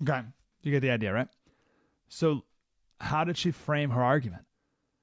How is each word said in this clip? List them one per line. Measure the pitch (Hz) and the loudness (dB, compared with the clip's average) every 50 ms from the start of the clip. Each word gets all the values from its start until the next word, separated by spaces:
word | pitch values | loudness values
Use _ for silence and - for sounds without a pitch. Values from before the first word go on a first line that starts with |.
| 151 | -2
Okay, | 127 147 131 117 113 - _ _ _ _ _ - | -2 -2 -2 -4 -8 -14 _ _ _ _ _ -4
you | 147 143 | -2 0
get | 139 | 2
the | 131 131 | 2 2
idea, | 123 113 107 101 95 | 2 2 0 0 0
right? | 113 127 - _ _ _ _ _ _ _ _ _ _ _ _ _ _ _ _ | 0 -2 -4 _ _ _ _ _ _ _ _ _ _ _ _ _ _ _ _
So | - - 165 160 151 127 - _ _ _ _ _ _ _ _ _ _ - | -6 -2 0 0 0 0 -4 _ _ _ _ _ _ _ _ _ _ -12
how | - - 151 151 165 | -8 -4 -2 0 0
did | 170 175 | 0 -2
she | - - 175 | 0 0 -2
frame | - - - - 151 147 147 143 | -2 -2 -2 -2 0 0 0 0
her | 120 123 123 | 0 2 4
argument? | 123 139 151 127 107 87 87 - _ _ _ _ _ _ _ _ _ _ _ | 4 4 2 2 -2 -8 -12 -16 _ _ _ _ _ _ _ _ _ _ _